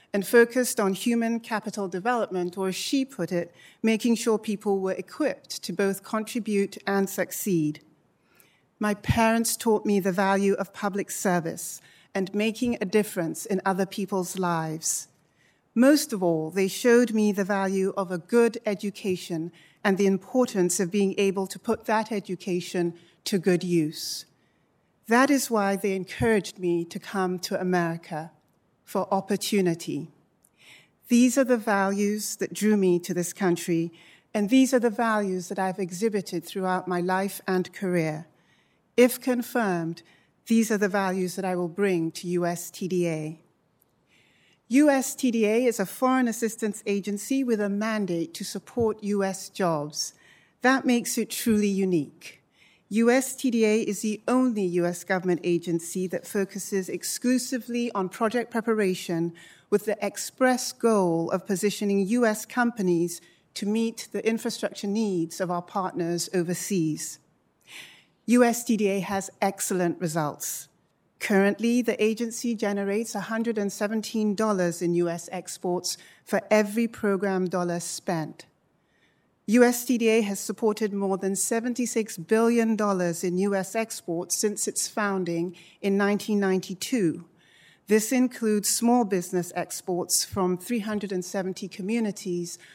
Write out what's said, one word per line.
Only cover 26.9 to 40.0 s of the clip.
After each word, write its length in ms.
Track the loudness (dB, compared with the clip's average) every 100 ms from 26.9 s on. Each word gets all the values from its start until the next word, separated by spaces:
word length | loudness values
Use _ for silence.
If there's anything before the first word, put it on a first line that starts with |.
| -10
come 380 | -8 -2 -2 -2
to 200 | -4 -4
America, 720 | 0 2 0 -4 -8 -8 -8 _ _ _ _ _
for 280 | -6 -4 0
opportunity. 1000 | -2 0 -2 0 2 2 0 -4 -6 -8 _ _ _ _ _ -20 -20 _ _ 2
These 320 | 6 6 6
are 40 |
the 140 | 4 2
values 800 | 2 2 2 2 0 0 -6 -6
that 180 | -6
drew 240 | 0 2 4
me 220 | 4 2
to 160 | 0 -4
this 180 | -4
country, 580 | 0 0 0 0 0 -2 -8 -20 -20 _
and 200 | -2 4
these 240 | 4 6 4
are 40 |
the 120 | 2
values 580 | 0 0 2 0 -4 -6
that 80 | -2
I've 220 | -2 -2
exhibited 680 | -6 -2 0 0 -4 -8 -6
throughout 420 | -4 0 0 0
my 140 | -2
life 400 | 0 0 0 -6 -2
and 260 | 0 0
career. 540 | -4 -2 0 0 -4 -12 _ _ _ _ _ _ 4
If 240 | 4 4
confirmed, 840 | -2 -2 -2 -2 0 0 -2 -6